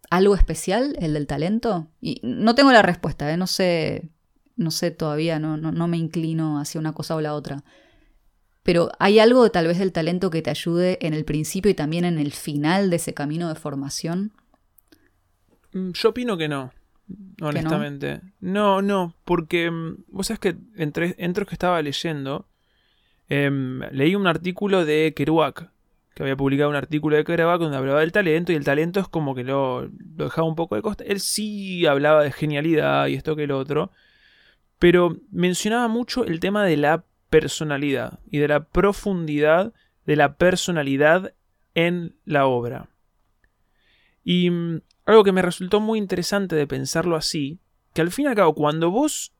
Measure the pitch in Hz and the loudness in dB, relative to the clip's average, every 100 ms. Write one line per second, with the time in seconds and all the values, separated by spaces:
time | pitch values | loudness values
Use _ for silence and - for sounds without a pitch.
0 | _ 175 202 196 - 156 - 208 285 - | _ 4 4 6 4 2 -2 0 0 -2
1 | 165 151 143 143 165 226 240 180 156 _ | -4 -2 -4 -2 -2 -2 -2 -4 -6 _
2 | - - 233 - 214 240 277 240 185 175 | -10 -8 -6 0 2 6 8 8 6 2
3 | 160 - 147 165 185 - 185 170 156 - | -4 -4 -4 -2 -2 0 0 0 -2 -4
4 | 160 - _ _ _ - 165 - 175 170 | -10 -18 _ _ _ -4 -4 -2 -4 -2
5 | 156 147 165 156 156 156 156 160 170 170 | -4 -2 -2 -2 -4 -4 -4 -2 -2 -2
6 | 160 170 160 160 156 147 147 165 156 151 | -4 -4 -4 -2 -2 -4 -6 -6 -6 -8
7 | 156 160 151 151 151 139 - _ _ _ | -6 -4 -4 -6 -8 -12 -14 _ _ _
8 | _ _ _ _ _ _ - 170 165 - | _ _ _ _ _ _ 0 2 0 0
9 | 196 214 220 254 220 175 165 175 190 175 | 4 6 8 8 6 4 0 0 -2 -2
10 | 160 180 151 160 - 147 175 170 180 185 | -2 -2 -2 -2 -4 -4 -2 0 0 0
11 | 165 156 156 151 151 190 202 185 147 170 | -2 -4 -4 -4 -4 0 0 2 -2 -2
12 | 175 160 147 - - 143 151 190 196 170 | -2 0 -2 -6 -8 -2 0 2 2 0
13 | - - 143 160 170 156 147 139 139 - | -4 -8 -6 -4 -6 -8 -8 -8 -8 -8
14 | 165 175 208 - _ _ _ _ _ _ | -6 -4 -6 -10 _ _ _ _ _ _
15 | _ _ _ _ _ _ _ 190 185 170 | _ _ _ _ _ _ _ -8 -8 0
16 | 226 226 247 180 151 139 127 - _ _ | 0 0 -4 -2 -2 -4 -8 -16 _ _
17 | - 196 190 - 156 147 160 151 147 143 | -20 -20 -18 -8 -6 -4 -2 -2 -4 -6
18 | 143 147 185 _ 180 202 208 196 202 196 | -8 -8 -14 _ -4 0 2 2 0 0
19 | 175 - - 175 156 175 170 165 165 - | -2 -8 -2 -2 0 -2 -2 -4 -8 -12
20 | - 190 190 214 196 170 - - 151 156 | -12 -8 -6 -4 -4 -4 -12 -6 -6 -2
21 | 175 - 175 180 202 165 180 175 147 135 | -4 -4 -4 -4 -6 -4 -2 0 -2 -6
22 | 170 147 135 151 - _ _ _ _ _ | -6 -6 -8 -10 -12 _ _ _ _ _
23 | _ _ _ 139 143 139 127 127 - 135 | _ _ _ 0 0 0 -4 -8 -8 0
24 | 151 202 185 156 175 180 202 190 156 151 | 2 2 2 0 -4 -4 0 2 2 2
25 | 156 147 147 160 147 - 165 _ _ _ | 0 0 2 2 2 -2 -18 _ _ _
26 | _ - 139 135 139 139 147 143 139 151 | _ -8 -6 -2 0 2 0 0 -4 -4
27 | 151 151 156 165 165 175 165 139 135 143 | 2 2 2 0 2 2 0 -2 0 2
28 | 240 208 185 156 175 160 143 143 170 190 | 2 2 2 2 2 0 2 0 0 -2
29 | 185 170 143 127 127 139 135 127 135 - | -2 -2 -4 -4 -2 -2 -2 -4 -8 -14
30 | - 160 147 - 165 160 170 208 214 202 | -16 -8 -4 -2 -2 -2 -4 -4 -4 -6
31 | - 202 - - 214 208 196 180 160 139 | -6 -4 -2 -4 -6 -8 -8 0 2 4
32 | 147 156 143 - 151 143 160 156 147 139 | 4 4 4 0 -4 -2 0 2 2 2
33 | 139 135 156 151 143 135 135 147 185 - | 0 -2 -4 -4 -2 -4 -2 -2 -4 -8
34 | _ _ _ _ _ _ _ _ 175 175 | _ _ _ _ _ _ _ _ 6 6
35 | 175 170 - 170 180 175 214 233 233 226 | 4 0 -8 0 0 0 0 0 0 -2
36 | 247 254 - 185 185 208 196 147 147 165 | -4 -4 -2 -2 -2 0 2 2 2 0
37 | - _ _ - 131 - 156 139 143 131 | -2 _ _ 2 2 -4 -6 -4 -2 -2
38 | 120 117 - 147 147 147 151 175 202 196 | -4 -12 -6 -2 2 0 0 2 2 0
39 | 208 185 160 147 151 165 220 - _ _ | -4 -4 -4 2 4 4 2 -8 _ _
40 | - 147 143 - 175 180 - 170 139 135 | -2 2 2 4 2 2 -2 -2 0 2
41 | 147 180 196 - _ _ _ 170 170 175 | 4 4 0 -12 _ _ _ -2 0 -2
42 | 170 - - 143 135 123 120 127 - _ | -6 -14 -2 2 2 0 -4 -8 -14 _
43 | _ _ _ _ _ _ _ _ _ _ | _ _ _ _ _ _ _ _ _ _
44 | _ _ - 180 175 175 170 165 - _ | _ _ -2 2 2 0 -4 -6 -10 _
45 | - 214 196 185 180 - 185 208 214 220 | 6 6 8 4 0 -4 -2 0 0 -2
46 | 196 185 170 202 185 160 143 135 131 165 | -2 -4 -2 -2 0 -2 -2 -4 -4 -2
47 | 175 160 - 165 139 170 _ _ _ - | 0 -2 -2 -4 -6 -10 _ _ _ -2
48 | 170 175 285 214 170 147 147 160 165 208 | -2 0 -2 4 2 4 0 0 0 2
49 | 294 - - | 0 -2 -10